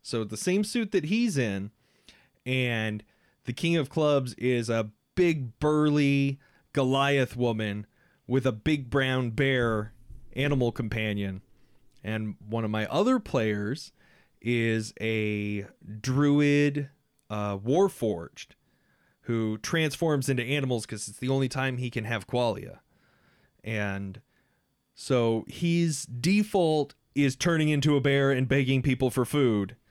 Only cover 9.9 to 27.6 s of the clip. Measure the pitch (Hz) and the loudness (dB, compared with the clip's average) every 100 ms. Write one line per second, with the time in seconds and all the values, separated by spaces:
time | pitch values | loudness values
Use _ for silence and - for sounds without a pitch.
9.9 | - - - - - 143 139 120 110 113 | -10 -20 -20 -10 -4 0 0 0 -2 -4
10.9 | 113 107 101 98 95 - - - _ _ | -2 -2 -2 -4 -6 -14 -20 -20 _ _
11.9 | _ 101 110 107 - 104 113 110 110 107 | _ -8 -6 -6 -8 -8 -4 -2 -2 -2
12.9 | 151 220 262 - 131 110 104 104 147 - | 0 2 0 0 -2 0 -2 -4 -6 -10
13.9 | - _ _ _ _ 117 120 117 113 107 | -20 _ _ _ _ -2 0 0 0 -4
14.9 | - 110 110 107 104 104 104 95 - - | -6 -4 -2 -2 -2 -4 -6 -8 -14 -14
15.9 | 107 127 131 147 143 147 143 147 143 139 | -8 -2 2 4 4 4 4 2 0 -6
16.9 | _ _ _ - 107 104 98 107 156 196 | _ _ _ -10 -4 -4 -4 0 2 2
17.9 | - 113 87 85 - - _ _ _ _ | 0 -4 -2 -8 -16 -20 _ _ _ _
18.9 | _ _ _ - 117 110 107 - 165 156 | _ _ _ -4 -2 -2 -4 -2 0 0
19.9 | - 165 143 135 127 120 143 131 120 104 | 0 0 0 0 -2 -2 -2 0 -2 -4
20.9 | 107 - 101 127 135 131 131 131 127 123 | -10 -12 -6 -2 0 0 -2 -4 -4 -4
21.9 | 117 110 113 95 123 120 98 - - _ | -4 -4 -4 -2 -2 0 -2 -8 -16 _
22.9 | _ _ _ _ _ _ _ 107 110 104 | _ _ _ _ _ _ _ -6 -4 -4
23.9 | 98 98 95 - _ _ _ _ _ _ | -4 -8 -12 -20 _ _ _ _ _ _
24.9 | - - 131 117 113 - - 170 170 170 | -12 -2 2 2 0 -4 -4 0 2 2
25.9 | 151 - 123 147 202 208 196 165 156 143 | -2 -6 -2 2 2 2 2 2 2 -2
26.9 | - _ - 139 - 180 165 | -8 _ 0 0 2 0 2